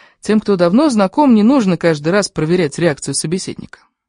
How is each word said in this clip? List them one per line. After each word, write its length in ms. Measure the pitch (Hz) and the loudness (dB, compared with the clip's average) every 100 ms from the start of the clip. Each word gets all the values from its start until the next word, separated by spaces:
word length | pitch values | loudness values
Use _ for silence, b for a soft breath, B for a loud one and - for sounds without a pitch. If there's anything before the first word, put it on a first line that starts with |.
| b b | b b
Тем, 180 | - 214 | -2 0
кто 160 | - 190 | 0 2
давно 340 | 175 214 311 | 0 0 0
знаком, 440 | 220 190 - 294 | 0 0 2 4
не 80 | 220 | 4
нужно 340 | 208 285 190 165 | 4 2 2 0
каждый 340 | 170 151 156 | 0 0 0
раз 200 | 202 190 | -2 -2
проверять 480 | - 156 185 151 - | -4 -2 0 -2 -2
реакцию 380 | 170 139 - 139 | -2 -2 -6 -6
собеседника. 640 | 156 185 - - - - _ _ | -4 -6 -8 -12 -16 -20 _ _